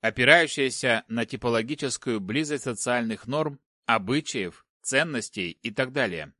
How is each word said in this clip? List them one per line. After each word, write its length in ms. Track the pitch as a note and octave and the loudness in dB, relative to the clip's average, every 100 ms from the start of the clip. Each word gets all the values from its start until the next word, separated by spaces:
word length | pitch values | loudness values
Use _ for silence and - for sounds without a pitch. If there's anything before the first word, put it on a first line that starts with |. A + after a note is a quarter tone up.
опирающаяся 1040 | A2+ A2 B2+ E3 D#3+ - C3+ - C3 A2+ - | -2 2 6 6 6 2 -2 0 0 0 0
на 180 | A2+ A2+ | -4 -4
типологическую 920 | A2 B2 A#2 A2+ D3+ C#3 - - A2+ | -2 0 0 0 -4 -4 -4 -2 -4
близость 440 | F#2+ B2 D#3 D3 | -2 -2 -2 -4
социальных 640 | - A2+ - B2 A2+ G#2+ A2+ | -4 -4 0 0 0 -4 -4
норм, 320 | C#3+ D#3 C#3 _ _ - | -2 -2 -6 _ _ 0
обычаев, 800 | A2+ F#2+ C#3 D3+ C3 F2+ - _ _ | 0 2 -2 -2 -4 -6 -8 _ _
ценностей 720 | - C3+ E3 C3+ - - F2 | 0 0 2 -2 -6 -6 -6
и 200 | - A2 | -6 -10
так 220 | G#2 C3 | -4 -4
далее 400 | C3+ A#2+ E2+ D2 | 0 -2 -2 -10